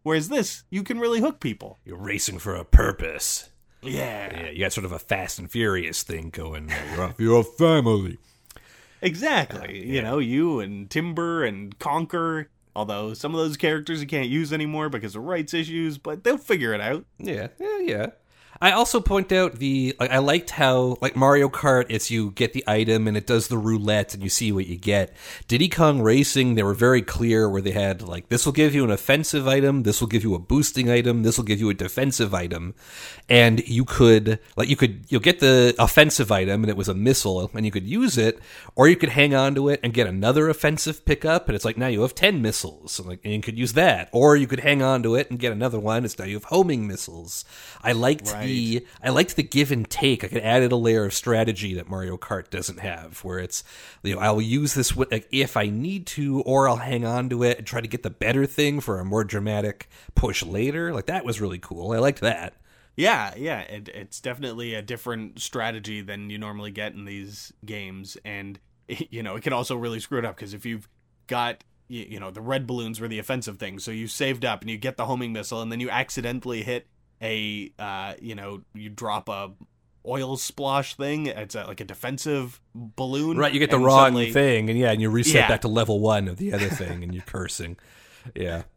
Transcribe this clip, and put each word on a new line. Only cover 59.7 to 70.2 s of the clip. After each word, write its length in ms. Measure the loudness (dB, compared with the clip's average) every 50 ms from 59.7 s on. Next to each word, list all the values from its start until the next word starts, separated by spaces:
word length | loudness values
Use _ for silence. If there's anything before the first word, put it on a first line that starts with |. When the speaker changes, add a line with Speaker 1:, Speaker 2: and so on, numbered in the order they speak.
| -6 _ -18 _ _ -20 -20 0 0
Speaker 2:
push 260 | 2 2 2 -2 -4 -6
later. 500 | -4 -2 -2 -2 -2 -2 -4 -4 -4 -6
Like, 120 | -6 -6
that 180 | -4 -6 -4 -4
was 140 | -4 -4 -4
really 200 | -4 -6 -6 -8
cool. 320 | -12 -14 -12 -10 -6 -2
I 60 | 0 2
liked 220 | 2 2 2 0
that. 340 | -2 -2 -2 -2 -8 -12 _ _ _ _ _ _ _ _ _
Speaker 1:
Yeah, 380 | 0 2 2 2 2 -2 -6 -8
yeah, 220 | -8 -8 -6 -6 -8
it, 260 | -8 -12 -14 -16 -16 -16
it's 300 | -16 -16 -16 -16 -18 -10
definitely 540 | -10 -10 -8 -8 -8 -10 -8 -8 -8 -8 -8
a 80 | -10
different 580 | -8 -10 -10 -8 -8 -8 -8 -8 -8 -12 -12 -12
strategy 600 | -12 -8 -6 -4 -4 -4 -6 -8 -10 -10 -10 -10
than 280 | -10 -12 -12 -12 -12 -12
you 60 | -10 -10
normally 320 | -10 -10 -12 -12 -12 -12
get 220 | -10 -10 -10 -10 -10
in 120 | -14 -16
these 480 | -14 -14 -14 -14 -16 -16 -18 -20 -20 _ _ -16
games, 520 | -14 -12 -12 -12 -14 -14 -16 -16 -16 -18 -16 _
and, 340 | -12 -12 -12 -12 -14 -16 -18 _ _ _
<laughs> 140 | _ _
you 340 | -14 -12 -12 -10 -10 -10 -10
know, 140 | -10 -10 -10
it 80 | -6 -4
can 100 | -4 -2
also 220 | -2 -4 -4 -6
really 240 | -6 -6 -6 -8 -8
screw 180 | -8 -6 -6
it 60 | -4